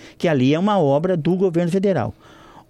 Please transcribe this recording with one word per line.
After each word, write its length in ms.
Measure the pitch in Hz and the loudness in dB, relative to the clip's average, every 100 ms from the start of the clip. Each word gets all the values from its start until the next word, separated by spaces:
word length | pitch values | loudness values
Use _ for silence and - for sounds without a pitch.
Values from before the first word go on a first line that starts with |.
| - - | -18 -6
que 100 | 180 | -2
ali 260 | 147 127 | 2 2
é 40 | 151 | 2
uma 220 | 196 202 | 0 0
obra 380 | 147 139 180 180 | 2 0 0 -2
do 180 | 147 185 | -2 0
governo 340 | 190 170 175 | 0 0 -2
federal. 440 | 185 196 170 110 - - - - - - | 0 0 -2 -4 -8 -20 -20 -20 -20 -2